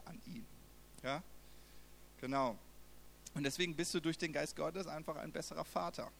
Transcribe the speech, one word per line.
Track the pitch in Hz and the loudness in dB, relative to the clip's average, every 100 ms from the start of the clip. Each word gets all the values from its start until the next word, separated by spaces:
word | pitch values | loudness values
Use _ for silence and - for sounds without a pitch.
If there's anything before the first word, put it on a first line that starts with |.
| - | -4
an | 165 - | -8 -8
ihn. | 175 - - - - - - | -8 -8 -12 -16 -16 -16 -6
Ja? | 127 147 - - - - - - - - - - | 0 0 -2 -12 -12 -14 -14 -14 -14 -14 -14 -4
Genau. | 131 135 131 104 - - - - - - - - | 2 6 6 4 -6 -14 -12 -12 -14 -14 -6 2
Und | |
deswegen | 139 - 180 151 | 2 4 4 4
bist | 170 | 4
du | 180 | 4
durch | 160 156 | 4 4
den | 170 | 4
Geist | 147 151 - | 2 2 2
Gottes | 156 180 170 | 2 2 -2
einfach | 156 160 151 | -2 -2 -4
ein | 156 | -2
besserer | 160 - 156 156 | -2 -2 0 2
Vater. | - 170 - 120 - | 2 2 0 -4 -6